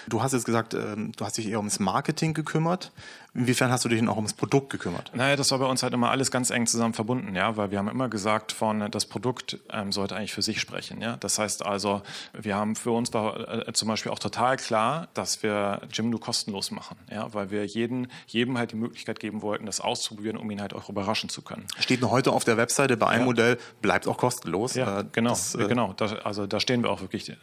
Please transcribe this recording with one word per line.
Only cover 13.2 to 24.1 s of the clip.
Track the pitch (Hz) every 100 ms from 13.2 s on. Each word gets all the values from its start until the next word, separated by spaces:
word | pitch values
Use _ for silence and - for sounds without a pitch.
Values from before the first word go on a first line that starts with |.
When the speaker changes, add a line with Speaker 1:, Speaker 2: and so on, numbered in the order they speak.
| 107 - 113 113 -
Speaker 2:
äh, |
zum | 120 107
Beispiel | 107 113
auch | 104
total | 104 101 120 131
klar, | - 110 113 151 -
dass | - 92 -
wir | 110 104 101 101 -
Jimdo | - 113 113
kostenlos | - 120 - 98 95
machen, | 101 - - -
ja, | 104 -
weil | 104 98
wir | 104 101
jeden, | 107 117 127 123 - -
jedem | 110 123 127
halt | 117
die | 110
Möglichkeit | 120 - - 110
geben | 107 104
wollten, | 104 104 104
das | -
auszuprobieren, | - 117 - 107 107 113
um | 113
ihn | 101
halt | 101
auch | - -
überraschen | 104 98 110 -
zu | -
können. | - - - -
Speaker 1:
Steht | - 127
noch | 123
heute | 117 135
auf | 127
der | - 110
Webseite, | 120 - 135 117
bei | 101
einem | 107
Speaker 2:
Ja. | 127
Speaker 1:
Modell | 117 117 120 - -
bleibt | 101 92
auch | -